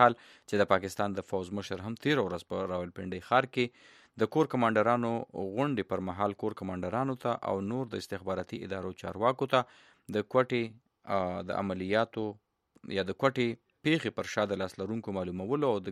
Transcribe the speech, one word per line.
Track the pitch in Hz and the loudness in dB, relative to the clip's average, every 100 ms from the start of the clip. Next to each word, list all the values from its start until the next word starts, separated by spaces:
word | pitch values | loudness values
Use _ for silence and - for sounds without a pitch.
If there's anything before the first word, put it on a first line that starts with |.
حال | 120 117 | 8 6
چې | - - - 104 | -6 -20 0 2
د | 98 95 | 6 4
پاکستان | 95 - 104 98 | 2 -2 -2 -4
د | - | -4
فوز | 95 90 101 | -4 -4 -6
مشر | 95 92 101 | -6 -8 -8
هم | 117 | -4
تېره | 139 147 95 | 0 2 0
ورځ | 87 - | -4 -4
په | 92 95 | -4 -2
راولپنډۍ | 90 87 92 95 92 - | -4 -4 -8 -8 -8 2
ښار | 123 104 - | 2 2 0
کې | 120 - - - _ - | -2 -4 -20 -20 _ 0
د | 110 | 2
کور | 156 147 | 2 2
کمانډرانو | 127 113 110 107 120 117 113 - - 95 104 | 4 4 6 4 4 2 -2 -6 -6 -4 -2
غونډې | 143 120 95 | 0 0 0
پر | 95 92 | -2 -2
مهال | 90 101 101 | 0 -2 0
کور | 110 104 | -6 -4
کمانډرانو | 95 90 90 110 135 127 | -6 -4 -2 -2 -2 -2
ته | 123 120 101 | -4 -2 -2
او | 98 98 | -2 -2
نور | 123 123 | -4 -4
د | 110 | -8
استخباراتي | - 98 95 92 90 113 92 | -8 -8 -4 -6 -6 -8 -8
ادارو | 95 90 92 | -6 -6 -8
چارواکو | 92 92 117 131 135 | -10 0 0 2 2
ته | 131 120 - - _ - | 2 2 -8 -20 _ -4
د | 104 | -4
کوټې، | 104 127 127 120 113 113 _ _ - | 2 2 2 0 -2 -8 _ _ -2
آ، | 98 90 90 | 0 0 -4
د | 90 | -4
عملیاتو | 95 98 92 92 104 117 113 107 104 _ _ _ _ - | -2 -2 -2 0 0 0 -2 -6 -8 _ _ _ _ -4
یا | 95 | -2
د | 92 | -2
کوټې | 92 135 127 120 113 _ _ | 0 0 2 -2 -4 _ _
پیښې | 151 160 107 | 0 0 0
پر | 95 - | -4 -2
شا | - 104 | 0 0
د | 98 | 0
لاس | 95 - | -4 -6
لرونکو | 95 113 107 | -6 -4 -4
معلومولو | 98 92 90 98 143 143 | -4 -4 -4 -4 0 2
او | 104 | 0
د | 95 | -4